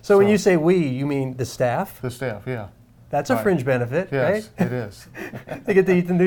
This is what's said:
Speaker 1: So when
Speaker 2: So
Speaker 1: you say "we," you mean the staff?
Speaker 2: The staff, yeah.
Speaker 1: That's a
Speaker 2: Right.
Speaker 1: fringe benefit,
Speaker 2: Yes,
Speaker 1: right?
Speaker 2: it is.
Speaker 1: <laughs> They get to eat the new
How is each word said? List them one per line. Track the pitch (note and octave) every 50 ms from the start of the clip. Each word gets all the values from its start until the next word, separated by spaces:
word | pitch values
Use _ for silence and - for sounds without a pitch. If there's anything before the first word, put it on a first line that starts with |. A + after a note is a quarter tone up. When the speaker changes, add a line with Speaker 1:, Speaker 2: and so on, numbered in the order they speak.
Speaker 1:
So | - - G3+ G3
when | G3 G3+
Speaker 2:
So | G#3+
Speaker 1:
you | F#3
say | F#3 G#3 F3+
"we," | D#3+ D3+ F3 F#3+ F#3
you | D#3+ C3+ B2 C3 C#3
mean | D3 C#3+ C#3 C3+ C3 B2+
the | B2+ B2
staff? | - - - C3 A#2+ A#2+ D#3 G3 - - -
Speaker 2:
The | - B2
staff, | A#2 - C3+ B2 G#2+ G2+ G#2
yeah. | B2+ B2+ A#2 G2+ F#2 - _ _ _ _ - - -
Speaker 1:
That's | - C#3+ - -
a | C4
Speaker 2:
Right. | A3+ A3
Speaker 1:
fringe | G#3 F#3 D3 A#2+
benefit, | C#3 C3 A#2+ A#2+ A2+ C3+ E3+ F#3+ -
Speaker 2:
Yes, | C#3 C3+ B2+ E3 G3+ G#3+ G#3+ - - -
Speaker 1:
right? | F3
Speaker 2:
it | A#2+ B2
is. | B2+ A2+ G2+ - - - - - - - - -
Speaker 1:
<laughs> | - - - - - -
They | - G3
get | F#3+ F#3
to | F#3 F3+
eat | F3 F3 F3
the | F3+
new | F3 F3+